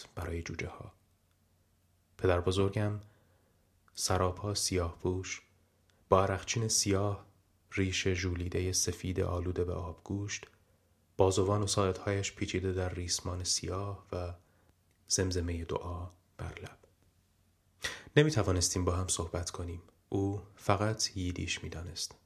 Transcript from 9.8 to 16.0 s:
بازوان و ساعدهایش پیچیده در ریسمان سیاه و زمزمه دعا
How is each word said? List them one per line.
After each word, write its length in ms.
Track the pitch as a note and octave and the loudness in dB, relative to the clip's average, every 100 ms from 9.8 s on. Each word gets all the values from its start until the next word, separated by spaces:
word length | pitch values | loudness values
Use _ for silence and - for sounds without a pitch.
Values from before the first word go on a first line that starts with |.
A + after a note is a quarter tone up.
| F2 F2 - G2+ G2+ - - _ _ _ _ _ _ - | -6 -12 -6 -4 -4 -8 -10 _ _ _ _ _ _ 4
بازوان 440 | F#2+ G2 F#2+ G#2 | 6 6 4 2
و 60 | G2 | 2
ساعدهایش 680 | - F#2+ F#2 G#2 G2 G2 - | 2 2 0 -2 -2 -2 -4
پیچیده 380 | - F#2 F#2+ | -2 0 0
در 160 | F#2 F2+ | 0 -2
ریسمان 540 | F2+ F2+ - F#2 F2+ | -4 -4 -4 -4 -4
سیاه 640 | F2+ - F#2 F#2 G2+ G2 - | -2 -2 -2 -4 -6 -10 -8
و 220 | F#2 F2 F2 _ _ _ _ _ _ - | -6 -6 -10 _ _ _ _ _ _ -2
زمزمه 580 | - F#2 F2+ E2+ E2+ E2 | 0 2 0 -2 -4 -4
دعا 420 | - F2 F2 | -4 -4 -8